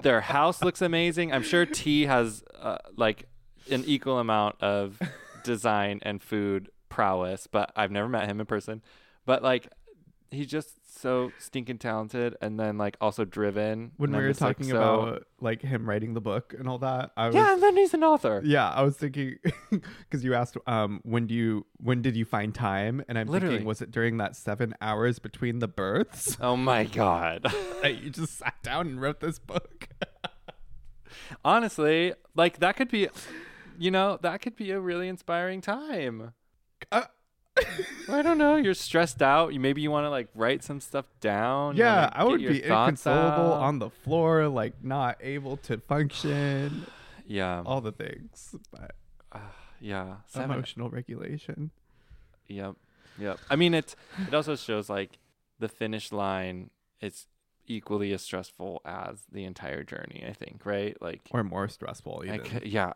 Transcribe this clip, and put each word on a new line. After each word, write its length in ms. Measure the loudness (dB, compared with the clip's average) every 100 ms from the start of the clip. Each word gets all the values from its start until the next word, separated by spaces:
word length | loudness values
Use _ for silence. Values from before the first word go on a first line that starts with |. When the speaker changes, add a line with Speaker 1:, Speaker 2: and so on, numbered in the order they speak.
Speaker 1:
Their 200 | 4 4
house 380 | 4 4 4 4
looks 220 | 0 2
amazing. 500 | 0 2 2 0 0
I'm 120 | 0
sure 200 | 2 4 4
T 400 | 0 2 4 4
has, 360 | 4 2 -4 -16 -10
uh, 180 | -6 -6 -6 0
like, 320 | 0 0 -8 -20 -20 -12 -4
an 140 | -2 0
equal 320 | 0 2 0
amount 420 | 2 2 2 0
of 380 | 0 0 -2 -4 -8 -8
Speaker 2:
<laughs> 220 | -20 -10
Speaker 1:
design 560 | -4 0 2 2 0 -4
and 180 | -6 -8
food 480 | -4 -2 0 -2 -4 _ -8
prowess, 580 | 0 2 2 -2 -6 -2
but 240 | -2 0 -2
I've 160 | -2
never 160 | -2 -2
met 200 | -2 -2
him 120 | -4
in 60 | -4
person. 360 | -4 -6 -12 -14 -20 _ _
But, 200 | 0 2
like, 240 | 2 0 -2 -20 -20 -20 _ _ -12
he's 140 | -10 -6
just 320 | -6 -8 -16 _ -6
so 320 | -2 0 -2 -8
stinking 380 | -10 -8 -6 -6
talented 560 | -4 -4 -4 -2 -2 -2
and 180 | -6 -2
then, 200 | -2 0
like, 180 | -2 0
also 200 | 0 0
driven. 680 | -2 0 0 0 -2 -4 -8 -2
Speaker 2:
When 100 | 0
Speaker 1:
And 60 | 2
Speaker 2:
we 20 |
Speaker 1:
I'm 40 |
Speaker 2:
were 60 | 2
Speaker 1:
just, 100 | 2
like, 160 | 0 0
Speaker 2:
talking 140 | 0
Speaker 1:
so 60 | 2
Speaker 2:
about, 480 | 4 4 0 -4 -12 -6
like, 200 | -4 -4
him 240 | -2 -2 0
writing 280 | -2 -2
the 60 | -4
book 320 | -2 -4 -4 -8
and 80 | -6
all 100 | -4
that, 320 | -4 -4 -4 -2
I 80 | 2
was 80 |
Speaker 1:
Yeah, 180 | 6 6
and 100 | 6
then 140 | 6 6
he's 160 | 4
an 100 | 6
author. 380 | 4 4 2 2
Speaker 2:
Yeah, 280 | 4 4 4
I 120 | 4
was 140 | 4 2
thinking, 400 | -4 -4 -6 -4 -4 -4 -2
<laughs> 400 | -4 -4 -18 -6
'cause 140 | -2
you 80 | 2
asked, 220 | 2 0 -4 -2
um, 340 | 0 0 -2
when 240 | 0 0 2
do 80 |
you, 320 | 2 2 2 -4 -4
when 220 | 0 2
did 140 | 2 0
you 80 |
find 300 | 0 0 -2
time? 500 | -2 0 0 0 -2 -4
And 100 | -4
I'm 80 | 0
Speaker 1:
Literally. 300 | 0 0 0
Speaker 2:
thinking, 100 | -2
was 140 | -4
it 80 | -4
during 260 | 0 0 0
that 160 | -2 -4
seven 380 | -4 -2 -2 -2
hours 380 | -2 2 2 0
between 400 | -6 -4 -4 -2
the 100 | -4
births 680 | -2 0 0 0 -4 -6 -2
<laughs> 20 |
Speaker 1:
Oh 160 | 0 2
my 280 | 2 2
God. 580 | 2 2 4 4 0 -2
<laughs> 400 | -2 -2 -6 -2
Speaker 2:
that 200 | -2 -2
you 60 | -8
just 300 | -6 -8 -6
sat 240 | -8 -6
down 240 | -6 -4 -4
and 140 | -4
wrote 180 | -4 -4
this 180 | -6 -6
book? 500 | -6 -6 -6 -16 -14
<laughs> 1500 | -10 -10 -10 -14 -14 -20 -18 -16 -16 -16 -20 -20 -20 -18 -2
Speaker 1:
Honestly, 680 | 2 4 2 2 4 4 2 -2 _
like, 240 | 2 2 4
that 180 | 0 2
could 140 | 0
be, 180 | 0 0 -4 -16 -16 -18 -20 -18 -4
you 120 | 2
know, 280 | 4 2 0
that 180 | -2 -4
could 140 | -8 -8
be 140 | -6
a 100 | -4
really 280 | -2 -2 -4
inspiring 520 | -6 -2 -2 -2 -4
time. 720 | -4 -4 -4 -4 -4 -6 -12 -18 _ _ _ -18 -2
Speaker 2:
Uh, 120 | -2 -2 _ _ _ _
<laughs> 540 | 0 0 -2 -8 -8 -2
Speaker 1:
I 140 | 2
don't 160 | 4 6
know. 180 | 6 6
You're 180 | 4
stressed 460 | 0 2 2 2 4
out. 300 | 6 6 4
You, 80 | 2
maybe 220 | 2 2
you 80 | 0
wanna, 200 | 0 0
like, 180 | -4 -6
write 280 | 0 2 2
some 180 | -4 -10
stuff 260 | -6 -6 -6 _
down. 560 | 0 2 2 0 2 4
You 80 |
Speaker 2:
Yeah, 100 | 6 6
Speaker 1:
wanna 160 | 4
Speaker 2:
I 40 | 4
Speaker 1:
get 80 | 4
Speaker 2:
would 100 | 4
Speaker 1:
your 120 | 2
Speaker 2:
be 80 | 0
Speaker 1:
thoughts 280 | 4 4 4 2 2
Speaker 2:
inconsolable 480 | 4 4 4 4
Speaker 1:
out. 60 | 4
Speaker 2:
on 160 | 2 0
the 120 | -6
floor, 580 | -6 0 2 4 4 4
like, 340 | 0 -2 -4
not 360 | -6 -2 -2 -4
able 360 | -8 -8 -8 -8
to 200 | -6 -6
function. 1080 | -2 0 0 -2 -2 0 0 0 -2 -6 -12
Speaker 1:
<sighs> 60 | -16 -20 -20
Yeah. 380 | -6 -4 -2 -2
Speaker 2:
All 160 | -4 -4
the 120 | -4
things, 640 | -8 -12 -12 -16 -20 -18 -20 -18
but 240 | -18 -18 -18 -20 -20 -20
Speaker 1:
Uh, 80 | -18 -18 -20 -20 -14
yeah. 360 | -8 -8 -8 -12 -12
Seven 240 | -8 -4
Speaker 2:
emotional 400 | -4 -6 -8 -8
regulation. 800 | -8 -10 -10 -10 -10 -10 -10 -10 -12 _ _ _ -20 -20 _ -16
Speaker 1:
Yep. 260 | -12 -12 -12 _ _ _ -10
Yep. 220 | -8 -6 -2
I 80 | 2
mean, 180 | 2
it's, 200 | 2 -2 -12 -14 -10 -2
it 80 |
also 220 | -2 -2 -4
shows, 340 | -4 -4 -2
like, 280 | -4 -6 _ _ _ _ -10
the 80 | -10
finish 420 | -6 -6 -6 -6
line 580 | -4 -2 -2 -4 -8 -14 _ _ -12
is 260 | -12 -12 -20 _ _ _ -10
equally 460 | -10 -4 -2 -2
as 80 | -4
stressful 600 | -6 -10 -10 -12 -12 -12
as 380 | -12 -10 -12 -14 -16
the 140 | -12
entire 380 | -12 -12 -10 -10
journey, 400 | -10 -12 -14 -14 -14
I 40 |
think, 340 | -14 -16 -12 -6
right? 340 | -4 -4 -8
Like 220 | -10 -12 -6
Speaker 2:
Or 140 | -4
more 240 | -2 -2 -4
stressful, 560 | -8 -12 -12 -12 -10 -8
Speaker 1:
I 60 |
Speaker 2:
even. 100 | -8
Speaker 1:
c-, 240 | -8 -8 -4
yeah, 240 | -2 0